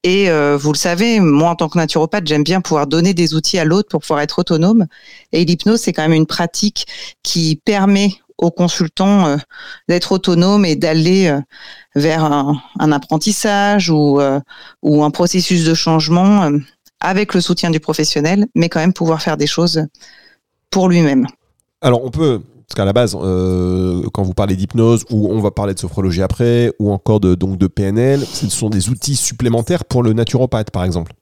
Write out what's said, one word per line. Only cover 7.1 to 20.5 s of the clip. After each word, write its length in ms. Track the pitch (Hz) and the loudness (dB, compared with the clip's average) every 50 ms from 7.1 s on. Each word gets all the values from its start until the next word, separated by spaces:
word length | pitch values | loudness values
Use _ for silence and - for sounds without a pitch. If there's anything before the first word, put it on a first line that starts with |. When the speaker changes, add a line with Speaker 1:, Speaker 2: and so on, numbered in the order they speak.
| - _ _ | -20 _ _
Speaker 1:
qui 360 | - - 175 160 160 156 151 _ | -6 -2 -2 0 0 -2 -2 _
permet 500 | - 208 202 190 202 202 196 202 202 190 _ _ _ _ - | -2 0 2 2 2 2 2 2 0 -2 _ _ _ _ -2
aux 140 | 170 170 | -2 -2
consultants, 760 | - - 175 170 - - 175 156 _ - 185 196 202 202 180 | 0 0 -2 0 0 -2 -4 -4 _ 0 0 2 4 4 2
euh, 100 | 151 143 147 - _ - - - - - - _ - | 2 0 -2 -4 _ -20 -20 -20 -20 -20 -12 _ -2
d'être 240 | 175 175 - - | -2 -2 0 -2
autonomes 520 | 190 185 - - 175 165 175 190 202 208 196 | -2 -2 0 0 0 2 2 2 2 2 2
et 120 | 170 156 | 2 0
d'aller, 500 | 139 160 160 156 160 156 175 185 196 190 | 0 0 0 0 2 2 2 2 4 2
euh, 140 | 165 143 139 143 _ - - - - - - - _ _ | 2 0 -2 -4 _ -16 -20 -20 -20 -20 -20 -20 _ _
vers 260 | 143 143 160 156 160 | -2 0 0 0 0
un, 340 | 156 151 143 143 139 143 147 131 - - - - | 0 0 0 0 0 -2 -2 -4 -6 -14 -6 -2
un 140 | 156 156 | 0 0
apprentissage 960 | 147 143 143 - 160 151 - 214 208 - - 220 202 202 202 202 208 202 180 170 | 0 0 -2 -4 -4 -2 -2 -2 -4 -2 -2 -2 0 0 2 2 2 0 0 0
ou, 300 | 160 151 147 147 139 143 | 0 2 2 2 2 2
euh, 180 | 139 139 135 143 139 _ - - - - - _ | 2 2 0 -2 -4 _ -20 -20 -20 -20 -20 _
ou 200 | - 151 151 147 | -2 0 2 2
un 80 | 151 151 | 2 0
processus 540 | 147 - 175 175 - 185 175 - 180 170 160 | 0 0 -2 0 0 -2 -2 0 0 0 2
de 100 | 160 165 | 0 0
changement, 680 | 156 - 170 160 160 156 156 170 175 185 196 208 202 180 | 0 0 0 0 0 2 2 2 2 4 4 4 4 4
euh, 140 | 147 143 147 135 - _ _ _ _ _ _ | 2 0 -2 -4 -6 _ _ _ _ _ _
avec 340 | - 175 190 196 214 208 - | -4 -2 -2 -2 -2 0 0
le 60 | 185 | -2
soutien 300 | 175 - 180 - - 170 | 0 0 -2 -2 0 -2
du 100 | 160 156 | -2 -2
professionnel, 680 | - - 151 - 151 - - 151 143 160 190 202 208 - _ | -2 -4 -4 -2 -2 -2 -2 -2 0 0 2 2 0 0 _
mais 140 | - 170 170 | 0 0 0
quand 100 | - 165 | 0 0
même 140 | 156 185 | 0 0
pouvoir 300 | 185 - 170 165 160 156 | 0 0 0 -2 0 -2
faire 140 | - 175 156 | -2 -4 -2
des 120 | 151 147 143 | -2 -2 -2
choses 380 | - - 170 170 - 160 156 147 _ _ - - _ - _ _ _ _ _ _ | 0 0 0 0 0 -2 -4 -4 _ _ -20 -20 _ -20 _ _ _ _ _ _